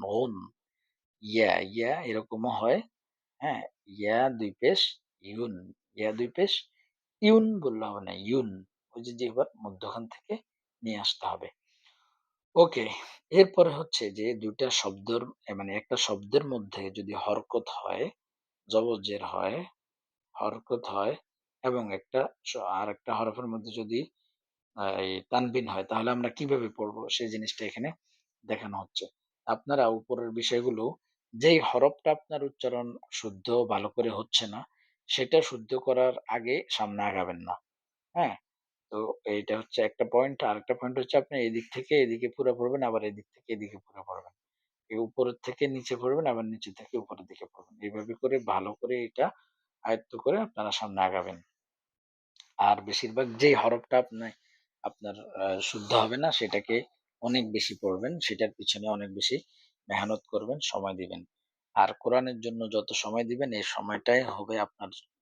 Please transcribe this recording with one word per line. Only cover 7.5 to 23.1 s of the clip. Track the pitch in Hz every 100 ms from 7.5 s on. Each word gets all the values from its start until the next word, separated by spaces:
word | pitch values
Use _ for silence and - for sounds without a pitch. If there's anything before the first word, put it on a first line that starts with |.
| 208
বললে | 139 110 107
হবে | 101
না, | 92
ইউন। | 92 101 131 113 95 95 _ _
ওই | 120
যে | 120
জিহ্বার | 120 123 117 - -
মধ্যখান | 104 95 104 117 113
থেকে | - - 220 - _ _ _
নিয়ে | 113 104
আসতে | 101 - -
হবে। | - - - _ _ _ _ _ _ _ _ _ 170
ওকে, | 170 135 110 - - - -
এরপরে | 175 190 185 170
হচ্ছে | 147 - - 107
যে | 98 110
দুইটা | 117 110 107 131
শব্দের, | - 101 98 104 117 123 - -
এ, |
মানে | 101 98 101
একটা | - 123
শব্দের | - 101 101 139
মধ্যে | 147 123 101 - 98
যদি | 98 98
হরকত | 101 104 107 - 120 -
হয়, | - 92 95 165 - _ _ _ _ -
জবর | 110 117 110
জের | 101 101
হয়, | 95 92 95 139 180 _ _ _ _ _ _
হরকত | - 107 113 - 123 -
হয় | 98 104 156 _ _ _ _
এবং | 131 123 107
একটা | 98 - 127 139 -
স-, | - 120
আর | 95 95 104
একটা | 104 -